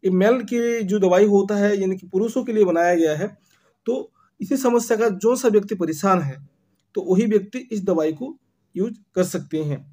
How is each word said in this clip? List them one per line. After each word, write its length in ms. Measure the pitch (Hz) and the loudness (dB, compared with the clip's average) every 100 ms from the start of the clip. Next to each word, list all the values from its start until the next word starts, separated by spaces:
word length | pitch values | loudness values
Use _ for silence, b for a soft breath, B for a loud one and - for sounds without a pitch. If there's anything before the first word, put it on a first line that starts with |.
ये 60 | 190 | 0
मेल 320 | 185 202 254 | 2 2 2
की 380 | 208 240 233 233 | -2 -4 -2 -2
जो 160 | 202 208 | -2 2
दवाई 260 | 190 180 208 | 4 4 6
होता 300 | 202 196 208 | 4 2 0
है 240 | 202 202 | 0 0
यानी 140 | 190 190 | -2 -4
कि 100 | 180 | -4
पुरुषों 360 | 190 226 254 | -2 -2 -2
के 100 | 240 | -2
लिए 120 | 214 196 | 2 2
बनाया 300 | 165 175 175 | 4 2 2
गया 200 | 165 151 | 2 0
है। 120 | 202 - _ _ _ _ - | -6 -10 _ _ _ _ -6
तो 240 | 240 - _ _ _ | -6 -8 _ _ _
इसी 180 | - 269 | -6 -2
समस्या 400 | 262 240 233 226 | 0 0 0 0
का 100 | 233 | 0
जौन 260 | 190 220 247 | 0 0 2
सा 120 | 247 | 2
व्यक्ति 280 | 208 202 196 | 2 0 -6
परेशान 460 | 165 160 196 185 | -4 -2 0 0
है 140 | 143 127 - _ _ _ _ - | 0 -10 -20 _ _ _ _ -10
तो 60 | |
वही 240 | - 185 226 | 0 2 4
व्यक्ति 340 | 208 196 254 247 | 0 -2 -12 -8
इस 120 | 214 | -6
दवाई 300 | 190 170 156 | -2 0 -2
को 200 | 156 262 320 _ _ _ 175 | -4 -10 -14 _ _ _ -6
यूज़ 180 | 214 233 _ - | -6 -6 _ -4
कर 80 | |
सकते 400 | 180 180 - 156 | -4 -4 -8 -6
हैं। 160 | 151 131 - | -6 -8 -12